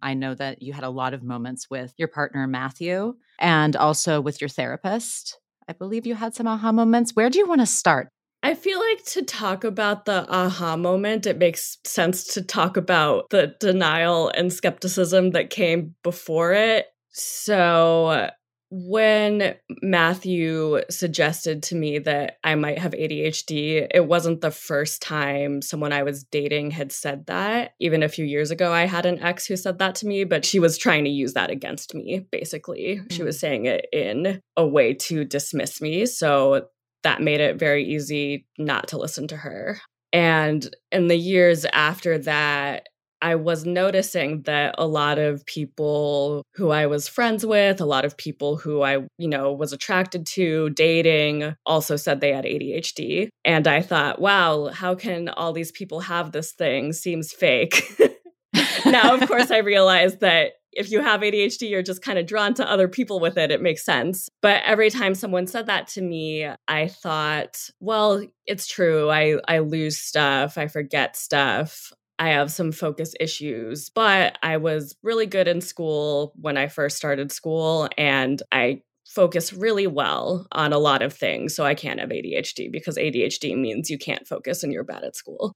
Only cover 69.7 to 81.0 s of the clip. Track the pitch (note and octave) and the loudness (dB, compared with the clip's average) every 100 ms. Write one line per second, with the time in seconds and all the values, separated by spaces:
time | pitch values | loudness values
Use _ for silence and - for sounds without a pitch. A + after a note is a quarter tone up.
69.7 | D#3+ D#3 D3+ - D3+ C#3+ C3+ D3 E3+ D3+ | -2 -4 -6 -2 2 2 2 0 -4 -6
70.7 | D#3 C#3+ D3+ B2+ - - D3 C3+ G#2+ D#3 | -6 -4 -2 -2 -4 -2 0 2 0 -2
71.7 | - - - _ - E3 D3 C#3+ D#3 E3 | -8 -20 -20 _ -4 0 2 0 -2 -4
72.7 | D#3 D#3 D3+ D#3 - D#3+ - D3 A2+ A2+ | -4 -6 -4 -8 -6 -6 -6 -8 -8 -8
73.7 | D3 - - A3 G3 F3 - D#3+ D#3+ D#3+ | -10 -6 0 4 4 2 0 -2 0 0
74.7 | D#3 C#3+ - G#3 A3+ G#3+ F#3+ F3+ E3+ - | -2 -4 -8 -4 -2 0 0 2 0 -4
75.7 | - E3 D3+ D3+ C#3+ D3 - D#3 C#3+ C#3+ | -6 -4 -2 0 -2 -4 -6 -4 -2 -2
76.7 | - C#3+ - D3+ C#3 C#3+ - E3 D#3+ D#3+ | -2 -4 -2 -4 -2 -4 -8 -4 -2 0
77.7 | D#3+ D3+ - D3 C3+ C3 C#3 - C3 B2 | 0 -2 0 2 2 0 -2 -2 0 0
78.7 | C3+ _ _ _ - F3 F3+ F#3 F#3 A3 | -2 _ _ _ 2 2 2 -4 -4 0
79.7 | G#3 G3 C#3+ G#2+ C#2 A#1+ F3+ - - D3+ | 0 0 0 -2 -2 -2 -4 -4 -2 2
80.7 | D3 D3 C3+ | 2 4 2